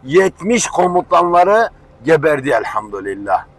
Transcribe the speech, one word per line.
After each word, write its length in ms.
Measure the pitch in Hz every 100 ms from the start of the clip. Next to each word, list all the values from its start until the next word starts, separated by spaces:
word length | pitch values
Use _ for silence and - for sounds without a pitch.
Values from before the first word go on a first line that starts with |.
Yetmiş 640 | 127 165 190 - 180 240 -
komutanları 1000 | - 180 175 175 175 175 175 180 214 226 - _ _
geberdi 460 | 123 160 151 147 131
elhamdülillah. 960 | 113 104 110 107 101 98 98 98 110 -